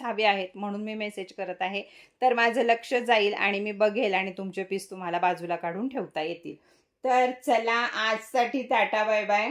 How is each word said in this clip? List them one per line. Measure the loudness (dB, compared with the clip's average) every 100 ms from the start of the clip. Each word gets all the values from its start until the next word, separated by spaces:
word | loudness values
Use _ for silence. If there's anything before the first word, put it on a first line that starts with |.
हवे | -6 0
आहेत | 2 2 -2
म्हणून | -6 -8 -6
मी | -8
मेसेज | -6 -8 -8 -12
करत | -10 -10 -4
आहे." | -4 -4 -10 -20 -20 _
तर | 2
माझं | 4 2 2
लक्ष | 2 2 2
जाईल | -2 2 4 4
आणि | 2 0 0
मी | -4
बघेल | 0 0 2 0
आणि | 0 -2 -6
तुमचे | -8 -6
पीस | -4 -6 -6
तुम्हाला | -10 -4 0
बाजूला | 2 0 -2 -4
काढून | -4 -4 -6
ठेवता | -6 -6 -6
येतील. | -6 -6 -10 -16 _ _ _ _
तर | 2 4 4 0 2
चला, | 2 2 0 0 0 0
आजसाठी | -2 -2 0 0 0
टाटा | 2 2 2 2
बाय | 2 2
बाय. | 2 2 2